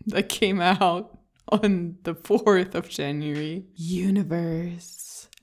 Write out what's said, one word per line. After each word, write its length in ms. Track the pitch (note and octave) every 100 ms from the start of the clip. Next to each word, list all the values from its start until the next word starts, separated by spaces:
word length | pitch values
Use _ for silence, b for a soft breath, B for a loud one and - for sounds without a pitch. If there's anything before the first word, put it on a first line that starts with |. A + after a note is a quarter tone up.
| -
that 220 | - G3+
came 320 | - G#3 F#3+
out 580 | F3 F#3+ F#3+ E3+ A3 - _ _ -
on 480 | G#3 G#3 F#3 F3 F3+
the 120 | -
fourth 600 | E3 - G#3 A#3 F#3+ F#3
of 140 | E3+ E3+
January. 760 | - C#3+ D3 D3+ D3 D3+ E3+ F#3
Universe. 1500 | - E3 F3+ F#3+ G3 E3 E3+ E3+ E3 F3 F3 - - - - - -